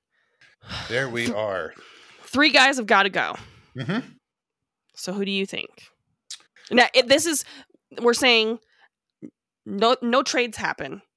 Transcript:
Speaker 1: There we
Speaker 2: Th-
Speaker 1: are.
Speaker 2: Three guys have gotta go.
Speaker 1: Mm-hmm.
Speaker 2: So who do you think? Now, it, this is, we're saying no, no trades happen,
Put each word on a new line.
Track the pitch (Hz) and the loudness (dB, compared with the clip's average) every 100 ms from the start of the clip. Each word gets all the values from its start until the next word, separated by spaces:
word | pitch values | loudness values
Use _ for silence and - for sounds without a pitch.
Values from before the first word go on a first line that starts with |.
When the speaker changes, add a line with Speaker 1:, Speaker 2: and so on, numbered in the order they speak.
| _ _ _ _ - _ - - - | _ _ _ _ -20 _ -16 -12 -6
Speaker 1:
There | 120 135 | -4 -2
we | 117 120 | -4 -4
Speaker 2:
Th- | 107 | -4
Speaker 1:
are. | 107 92 78 - - - - - | -4 -4 -6 -12 -20 -20 -20 -20
Speaker 2:
Three | - 254 302 | -4 0 4
guys | 269 277 262 | 4 4 2
have | 214 | 2
gotta | 202 196 | 2 2
go. | - 85 - - - _ 127 | -2 -4 -6 -14 -20 _ -10
Speaker 1:
Mm-hmm. | 120 220 - _ _ _ _ _ _ _ _ | -6 -6 -8 _ _ _ _ _ _ _ _
Speaker 2:
So | - - | -14 -10
who | 196 | -6
do | 196 | -4
you | 196 190 | -4 -4
think? | - - _ - _ _ _ - - _ _ - | -8 -14 _ -20 _ _ _ -20 -20 _ _ 0
Now, | 240 240 | 2 4
it, | 262 247 | 4 4
this | 277 339 | 2 2
is, | 285 - - - _ _ - | -4 -6 -14 -20 _ _ 0
we're | 233 | 0
saying | 233 254 226 220 233 _ _ _ _ _ _ - _ _ _ | 4 4 4 2 -4 _ _ _ _ _ _ -20 _ _ _
no, | - 196 226 254 | -10 0 2 2
no | 240 254 | 0 0
trades | - 294 240 - | 0 -2 -4 -4
happen, | 160 - 139 196 _ | -6 -6 -10 -14 _